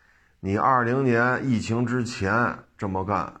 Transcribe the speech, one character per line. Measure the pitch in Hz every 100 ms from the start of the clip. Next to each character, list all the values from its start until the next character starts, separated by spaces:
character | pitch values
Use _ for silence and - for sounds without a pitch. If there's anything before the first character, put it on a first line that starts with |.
| _ _ _ _
你 | 95 101
二 | 131 127
零 | 117 131
年 | 135 117 123 127 135
疫 | 113
情 | 90 117
之 | 120 127
前 | 110 - 95 110 113 - - _
这 | 101
么 | 95
干， | 92 95 - -